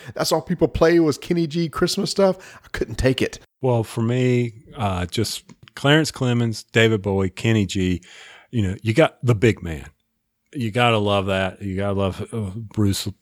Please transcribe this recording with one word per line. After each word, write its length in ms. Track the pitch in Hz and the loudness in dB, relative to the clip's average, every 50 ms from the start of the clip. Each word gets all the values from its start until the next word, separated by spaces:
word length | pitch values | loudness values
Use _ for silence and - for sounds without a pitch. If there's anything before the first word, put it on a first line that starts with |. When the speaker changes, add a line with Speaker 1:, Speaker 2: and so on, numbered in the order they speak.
| - - - | -14 -12 -8
Speaker 1:
that's 180 | - 151 - 170 | -6 -2 -2 -2
all 80 | 160 | -2
people 280 | - - 180 - 165 - | -2 -4 -2 0 0 0
play 300 | - - 170 165 170 170 | 2 2 4 4 6 4
was 180 | 165 151 135 - | 4 2 0 -2
Kenny 280 | - - 180 170 165 | -4 -2 0 0 0
G 220 | 151 147 170 170 156 | -2 -2 -2 -4 -4
Christmas 420 | - - 175 165 - 196 196 - | -2 -2 -2 -2 0 -2 -4 -2
stuff. 480 | - - 196 190 180 - - - - - - | 0 2 2 2 2 -2 -8 -20 -20 -20 -18
I 40 | - | -12
couldn't 280 | - - - - 113 | -8 -8 -8 -6 -4
take 240 | - 123 131 127 - | 0 0 0 0 0
it. 200 | 110 - - - - _ _ _ | -2 -4 -6 -10 -18 _ _ _
Speaker 2:
Well, 240 | 131 131 120 117 107 | -2 0 0 0 0
for 160 | - - 120 | -2 -4 -2
me, 540 | 113 113 120 127 127 127 123 123 123 120 107 110 - - - | -2 0 0 2 2 2 2 0 0 -2 -6 -12 -20 -18 -8
uh, 300 | - 107 98 95 90 90 | -4 -4 -2 -2 -2 -4
just 400 | 90 - 117 104 - - - - - - _ - - - | -4 -4 -4 -4 -4 -6 -10 -12 -18 -20 _ -20 -20 -8
Clarence 360 | - - 139 151 160 151 - | -2 2 2 4 4 2 0
Clemens, 520 | - - 131 123 120 120 117 117 110 - - | -4 -4 -2 0 0 0 0 -2 -4 -6 -10
David 400 | _ - 117 113 113 110 101 92 | _ 2 4 4 4 4 0 0
Bowie, 260 | 101 98 98 95 92 | -2 0 0 0 -2
Kenny 380 | - - - 117 113 110 101 | -4 -2 0 2 2 2 2
G, 340 | 90 - 98 92 90 90 85 - - - - - - - - - _ | 0 0 -2 0 0 0 -2 -4 -10 -20 -20 -20 -20 -20 -20 -16 _
you 120 | - 113 101 | -4 -2 -2
know, 120 | 92 98 - - | -2 -4 -4 -4
you 120 | 110 110 | 0 2
got 240 | 156 160 - - _ - | 2 2 2 0 _ 0
the 120 | 120 120 | 0 2
big 280 | 95 127 113 98 - 87 | 4 4 2 2 2 -2
man. 280 | 82 80 71 67 - - _ _ _ _ _ _ _ _ _ _ _ - | -8 -8 -8 -10 -14 -20 _ _ _ _ _ _ _ _ _ _ _ -8
You 160 | 147 117 110 | -6 -6 -2
gotta 280 | 92 120 123 120 113 107 | 0 2 2 4 4 2
love 280 | 101 101 101 101 95 | 2 2 2 2 0
that. 360 | 98 95 95 95 92 - - 104 | 0 0 0 -2 -2 -4 -8 -8
You 140 | 98 92 | -6 -4
gotta 180 | 95 101 101 98 98 | -4 -4 -2 -2 0
love, 300 | 98 95 87 - 107 - 117 | -2 -2 -2 -4 -8 -8 -8
uh, 180 | 113 104 95 92 | -6 -6 -6 -8
Bruce 540 | 117 110 101 - 110 104 98 95 - - 101 95 - | -10 -12 -6 -2 0 2 2 0 0 -4 -8 -10 -12